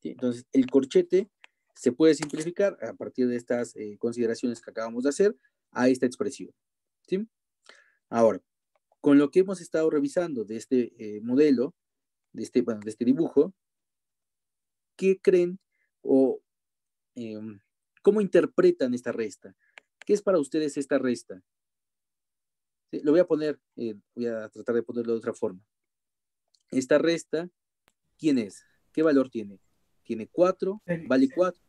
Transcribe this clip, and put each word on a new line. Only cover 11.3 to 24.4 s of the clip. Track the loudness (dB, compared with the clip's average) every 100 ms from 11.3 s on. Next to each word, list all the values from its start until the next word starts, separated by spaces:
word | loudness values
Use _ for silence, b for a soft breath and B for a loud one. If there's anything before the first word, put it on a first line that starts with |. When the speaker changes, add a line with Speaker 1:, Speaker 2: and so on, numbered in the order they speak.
| 4 4 4 0 _ _ _ _ _ _
Speaker 1:
de | -14
este, | -2 -2
bueno, | -2 -6
de | -10
este | -2 0
dibujo, | 2 2 2 0 _ _ _ _ _ _ _ _ _ _ _ _ _ _ -2
¿qué | 0 4
creen | 4 4 2 -4 _ _ _ _
o, | 2 4 4 0 _ _ _ _ _ _ _
em, | -14 -12 -10 -12 -16 _ _ _ _
cómo | -8 -4
interpretan | 0 2 2 2 2 2 -4
esta | -4 -6
resta? | -8 -8 -10 -20 _ b b b _ -2
¿Qué |
es | 0
para | 2 0
ustedes | 0 -2 -4 -4
esta | -2 -2
resta? | -2 -4 -8 -20 _ _ _ _ _ _ _ _ _ _ _ _ _ _ _
Sí, | -4
lo | 2
voy | 4
a | 4
poner, | 0 -4 -8 _ -10
eh, | -10 -10 _
voy | -8 -8
a | -8